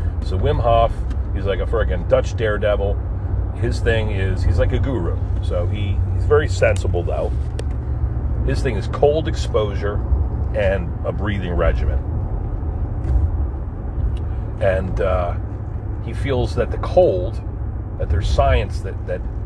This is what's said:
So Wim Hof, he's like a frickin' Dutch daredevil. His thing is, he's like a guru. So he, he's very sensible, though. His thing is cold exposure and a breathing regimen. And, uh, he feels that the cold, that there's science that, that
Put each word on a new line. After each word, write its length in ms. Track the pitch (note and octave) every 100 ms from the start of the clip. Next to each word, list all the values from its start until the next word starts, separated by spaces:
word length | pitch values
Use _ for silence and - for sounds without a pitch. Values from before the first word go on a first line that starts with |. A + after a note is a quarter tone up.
| - -
So 140 | - F#2
Wim 220 | C3+ -
Hof, 320 | A#2 A#2 A2+ - - - -
he's 100 | G2
like 160 | G2 F#2+
a 60 | G2
frickin' 420 | A2+ F#2+ F2+ F2
Dutch 280 | - - -
daredevil. 580 | G#2+ G#2 G#2 G2+ G2+ G2+ - - - - - -
His 240 | A#2+ -
thing 300 | A#2 A2 G#2+
is, 320 | G2 F#2+ F#2
he's 160 | - -
like 140 | B2+
a 60 | B2
guru. 380 | A#2+ A2+ - - - -
So 240 | - F#2 -
he, 320 | - - - -
he's 100 | -
very 240 | - D3 D3
sensible, 540 | - A#2 G2+ - F2
though. 280 | E2 D2 D#2+ - - - - - - - - - - - C3+
His 160 | C3
thing 140 | C3+ -
is 120 | -
cold 400 | - D3 D#3 C#3+
exposure 680 | B2 - A2+ G#2 G2+ G2+ G#2 - - - - - A2
and 340 | G2 G2 E2+ -
a 80 | -
breathing 400 | A2 G#2 G2+ F2
regimen. 460 | E2+ E2 - - - - - - - - - - - - - - - - - - - - - - - - - - - - -
And, 400 | G2 F#2+ F#2 G#2+
uh, 340 | G2 F#2 F2 - - - - - - -
he 100 | -
feels 400 | - C#3 B2+ A#2
that 160 | - G#2+
the 80 | -
cold, 600 | - F3+ F3 - G#2+ - - - - - - -
that 100 | -
there's 200 | - -
science 520 | - C3+ B2+ G#2 -
that, 260 | G2 G#2+ -
that 140 | F2+ - -